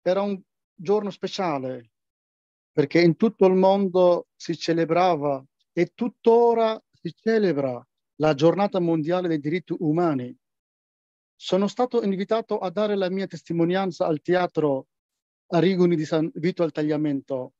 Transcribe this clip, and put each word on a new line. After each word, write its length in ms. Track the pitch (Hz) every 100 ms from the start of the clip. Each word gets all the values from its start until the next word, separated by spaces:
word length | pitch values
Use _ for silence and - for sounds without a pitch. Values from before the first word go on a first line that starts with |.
Era 220 | - 185
un 180 | 202 196 _ _ _
giorno 380 | _ 165 208 208
speciale, 800 | - 190 - 185 143 131 127 117 _ _ _ _ _ _ _ _
perché 300 | - 139 165
in 160 | 170 156
tutto 280 | 226 220 190
il 80 |
mondo 760 | 190 190 196 196 180 180 175 - _
si 200 | - 165
celebrava 880 | - 165 160 165 185 160 143 139 135 _ _
e 180 | - 170 _
tuttora 840 | 247 - - 233 233 233 226 220 _
si 200 | _ 180
celebra 720 | - - 226 202 143 135 123 120 _ _ _
la 140 | 156
Giornata 440 | 147 160 170 202 196
Mondiale 480 | 170 165 151 180 180
dei 140 | 160
Diritti 340 | 147 175 - -
Umani. 520 | 160 156 175 139 123 - _ _ _ _ _ _ _ _ _
Sono 320 | _ - 185 202
stato 380 | - 254 233
invitato 540 | 214 190 196 220 220 208
a 120 | 185
dare 240 | 170 214
la 160 | 202 180
mia 160 | 190 190
testimonianza 800 | 165 - 170 170 185 196 170 175
al 160 | 156
teatro 640 | - 180 175 - 151 135 - _ _ _ _ _ _
Arrigoni 480 | 175 165 190 180 170
di 80 |
San 260 | 151 165 160
Vito 280 | - 160 185
al 80 | 165
Tagliamento. 840 | 156 151 151 151 139 - 135 127 _